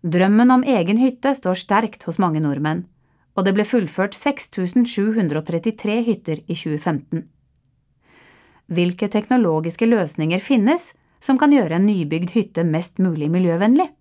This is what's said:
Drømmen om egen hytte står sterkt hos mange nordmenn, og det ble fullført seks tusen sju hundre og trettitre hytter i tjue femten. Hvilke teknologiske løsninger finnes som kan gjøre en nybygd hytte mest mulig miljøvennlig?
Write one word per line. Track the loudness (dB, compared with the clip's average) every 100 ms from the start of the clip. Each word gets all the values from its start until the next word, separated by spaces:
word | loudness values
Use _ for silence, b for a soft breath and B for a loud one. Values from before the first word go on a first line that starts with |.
Drømmen | 0 2 4 4 6 4
om | 4
egen | 0 2 2
hytte | 2 0 -2 -2
står | -2 -4
sterkt | 0 0 0 -8 -8
hos | -2
mange | 0 0
nordmenn, | -2 -2 -4 -4 -8 _ _ _ _ -4
og | 0
det |
ble | 0 0
fullført | -2 -2 -4 -4 -2
seks | -4 -4 -10
tusen | -6 -2 0 0
sju | 0 -2
hundre | 0 0 -2
og | -4
trettitre | -4 -4 -4 -4 -2 -2
hytter | -4 -4 -8 -6
i | -8
tjue | -4 -4
femten. | -4 -4 -6 -8 -10 _ _ _ _ _ _ _ b b b b b b _
Hvilke | 0 0 0 -2
teknologiske | -2 0 0 2 0 -4 -2
løsninger | 2 2 0 -2 -2 -2
finnes | 0 2 2 0 -4 _ _ _
som | -2 2
kan | 4
gjøre | 4 4 2
en | 2
nybygd | 2 -2 -4 -2
hytte | -2 -2 -2
mest | 0 -2 -4 -2
mulig | -2 0 -2
miljøvennlig? | 0 0 2 2 2 2 _